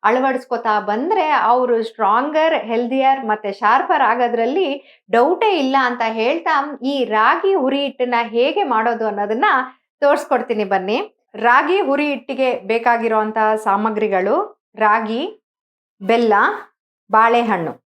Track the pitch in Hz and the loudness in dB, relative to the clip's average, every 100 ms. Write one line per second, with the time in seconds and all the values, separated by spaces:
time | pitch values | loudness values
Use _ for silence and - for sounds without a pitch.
0 | 208 247 262 254 - 233 233 214 196 214 | 2 0 0 -2 -4 -6 -2 -2 -2 -4
1 | 302 415 302 277 214 247 254 226 220 - | 0 0 2 2 2 2 2 0 -2 -2
2 | 202 220 285 311 320 311 220 233 240 269 | 2 2 0 0 2 0 -2 -4 -2 0
3 | 269 269 226 214 208 196 208 247 370 320 | 2 0 -2 -4 -4 -2 2 2 2 0
4 | 247 240 240 233 233 311 349 277 - _ | 2 2 0 0 -2 0 -2 -4 -12 _
5 | _ 226 269 359 440 370 269 269 254 240 | _ 2 2 2 0 0 0 0 0 -2
6 | 226 220 226 330 339 302 294 285 254 277 | -4 -2 -2 -2 0 -2 -2 -6 -4 -2
7 | 233 214 226 330 392 381 262 277 277 277 | 0 2 2 2 2 0 0 -2 -4 -4
8 | 247 233 233 226 262 330 349 226 226 233 | -2 -2 -2 0 0 0 0 0 0 -2
9 | 220 202 202 220 415 277 262 - _ _ | -4 -4 -4 0 2 0 -2 -12 _ _
10 | 285 294 - 254 247 214 202 196 185 240 | 0 0 0 -2 -2 -4 0 -2 0 -4
11 | 415 _ _ 214 226 254 302 381 311 277 | -4 _ _ -4 2 2 2 0 0 0
12 | 294 277 - 254 262 240 190 226 233 233 | -2 -4 -6 -2 -2 -2 -2 -2 0 0
13 | 226 220 214 220 214 220 214 196 220 214 | 0 0 -2 0 0 0 0 0 0 -2
14 | 208 190 190 294 427 - _ - 214 220 | 0 0 0 -2 -2 -12 _ -2 2 2
15 | 220 226 349 427 _ _ _ _ _ _ | 0 -6 -6 -10 _ _ _ _ _ _
16 | 196 233 233 202 269 - - _ _ _ | 0 2 4 2 2 -2 -12 _ _ _
17 | _ 214 233 240 233 190 160 123 _ | _ 2 4 2 0 -2 -4 -10 _